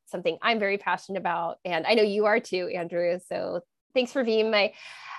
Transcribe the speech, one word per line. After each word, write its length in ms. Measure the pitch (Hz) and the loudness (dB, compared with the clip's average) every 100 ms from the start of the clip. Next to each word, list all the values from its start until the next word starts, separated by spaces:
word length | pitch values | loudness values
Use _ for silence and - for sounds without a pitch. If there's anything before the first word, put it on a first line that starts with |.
something 320 | _ 185 175 160 | _ -4 -2 0
I'm 160 | 226 226 | 0 2
very 180 | 196 202 | 0 0
passionate 440 | 190 185 - 190 | -2 -4 -4 -4
about. 360 | 180 170 170 - | -2 -2 -4 -6
And 220 | 175 165 147 | -4 -2 2
I 80 | |
know 80 | 220 | 4
you 240 | 208 202 214 | 4 2 2
are 120 | 220 | 2
too, 300 | 220 185 180 | 0 -4 -4
Andrew. 500 | 180 170 175 175 180 - | -4 -4 -2 0 -2 -4
So 320 | 175 - 180 - _ _ | -6 -4 -6 -8 _ _
thanks 160 | 262 247 | 0 0
for 140 | - | 0
being 260 | 233 220 220 | 2 2 4
my, 220 | 214 196 - - - - | 4 2 0 -16 -18 -16